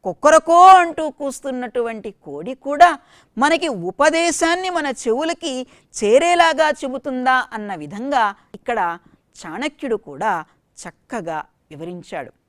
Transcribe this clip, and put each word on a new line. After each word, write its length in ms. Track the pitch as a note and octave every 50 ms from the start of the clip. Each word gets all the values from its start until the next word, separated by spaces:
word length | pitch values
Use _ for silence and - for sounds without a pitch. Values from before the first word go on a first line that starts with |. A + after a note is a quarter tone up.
| _
కొక్కరకో 600 | F#3+ F3 _ - D4 D#4 D#4+ - - E4+ F4 F4+
అంటూ 440 | F#4+ F#4+ F#4 F4 E4+ D#4+ - D#4 D4+
కూస్తున్నటువంటి 1040 | - _ D4 C#4 B3+ - - C#4 C4 B3 B3 A#3 _ B3 A#3 A#3 A3+ A3 - G#3+ G3 _ _
కోడి 300 | D#3 C#3+ C#3+ E3 A3 C4
కూడా 440 | _ _ C4+ C#4+ D4 F4 F4 D4+ C#4 _ _ _ _ _ _ _ G#3+
మనకి 300 | C4 D4+ E4 E4 B3 D#4+
ఉపదేశాన్ని 1000 | A#3+ F#3 E3 F3+ - - C#4+ D#4 D#4 E4 E4+ E4+ D#4 - E4+ E4 F4 F4+ F#4 F#4
మన 160 | F4+ E4 D4
చెవులకి 800 | C#4 B3+ - - A#3+ A3 C4 D#4+ D#4+ E4+ _ E4+ D#4 C4 B3+ B3+ _ _ _ _ _ _ - A3
చేరేలాగా 680 | G3+ A3+ C#4 E4 F4 F4 F4 E4+ E4 D#4 C4 D#4+ D4+
చెబుతుందా 760 | D4 - - C4 B3+ C4 _ C#4+ C4 B3+ B3+ C4 B3+ B3+ A#3+ -
అన్న 220 | A#3 A3 G#3 G3+ F#3+
విధంగా 600 | D#3+ D3+ D3 F3 G3+ B3 C#4 C#4+ B3+ A3 G3+ G3+ _ _ _ -
ఇక్కడ 440 | - _ - A#3+ A3 F3+ E3+ E3+ F3 _ _ _ _ _ _ _ - -
చాణక్యుడు 500 | E3+ D#3 - C#4 D4+ _ _ - C4 A3+
కూడా 480 | G3+ _ - C#3 C3+ G#3 A3 F#3+ E3 D#3 _ _ _ _ _ _ - - F3+
చక్కగా 560 | _ _ _ _ - A3+ E3+ E3 D#3+ D#3 - _ _ _ _ _
వివరించాడు. 600 | D3+ C#3+ E3 F3 F3+ F3 - - G3+ D#3+ C3 G#2+ _ _ _